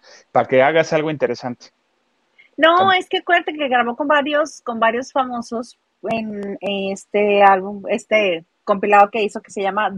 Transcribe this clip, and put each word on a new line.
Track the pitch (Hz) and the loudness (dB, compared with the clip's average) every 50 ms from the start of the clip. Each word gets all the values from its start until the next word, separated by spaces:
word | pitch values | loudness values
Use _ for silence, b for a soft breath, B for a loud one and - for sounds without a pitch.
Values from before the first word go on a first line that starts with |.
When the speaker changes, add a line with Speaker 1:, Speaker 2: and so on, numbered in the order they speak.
| b b b b b b | b b b b b b
Speaker 1:
pa' | _ 127 117 | _ 0 0
que | - 135 131 131 | 2 2 4 4
hagas | 143 156 165 156 - 170 | 4 4 2 0 2 0
algo | 156 151 156 | -2 -2 -2
interesante". | 156 135 131 120 120 - - 127 120 - - - _ _ _ _ _ _ _ _ _ _ _ _ _ b b b b | -4 -2 -2 -4 -4 -6 -8 -12 -12 -12 -16 -20 _ _ _ _ _ _ _ _ _ _ _ _ _ b b b b
Speaker 2:
No, | - 294 320 339 359 | 2 2 4 4 4
Speaker 1:
Con- | 381 392 381 | 2 2 0
Speaker 2:
es | 370 370 - | 0 -2 -4
que | - 370 | -6 -6
acuérdate | - - 349 349 339 - 311 | -2 0 0 0 0 -4 -6
que | 302 302 262 | -6 -4 0
grabó | 247 247 233 240 240 | 0 0 0 -2 -4
con | - 302 277 | -6 -2 0
varios, | 302 294 277 302 294 294 311 294 - - | 0 0 0 0 -2 -2 -2 -4 -6 -12
con | _ - 233 226 | _ -10 -4 0
varios | 220 226 220 240 262 - | 0 0 0 -2 -8 -4
famosos | _ 285 262 254 247 240 233 - 233 226 247 - - _ _ _ _ _ - | _ -4 -4 -4 -6 -10 -10 -8 -10 -10 -10 -12 -16 _ _ _ _ _ -8
en, | 202 226 226 220 214 208 202 202 202 196 - | -6 -6 -6 -6 -8 -10 -10 -10 -10 -10 -8
en | - 202 202 196 196 196 196 | -8 -6 -6 -4 -4 -6 -8
este | 196 - _ - 208 208 208 202 202 196 | -8 -12 _ -2 0 2 2 4 6 6
álbum, | 196 196 190 185 202 208 202 190 - | 6 6 4 0 -6 -10 -12 -6 -6
este | 202 233 - _ 214 214 214 190 170 165 170 _ _ _ _ | -6 -6 -4 _ 0 0 2 0 -2 -4 -8 _ _ _ _
compilado | - 202 196 202 208 202 202 202 202 | -4 -2 -2 2 4 6 6 6 4
que | - 233 | 4 -4
hizo | 208 208 - 226 | -4 -4 -6 -10
que | - - | -14 -12
se | - 220 | -10 -6
llama | 196 196 190 208 214 190 202 | -4 -4 -2 -2 -4 -4 -4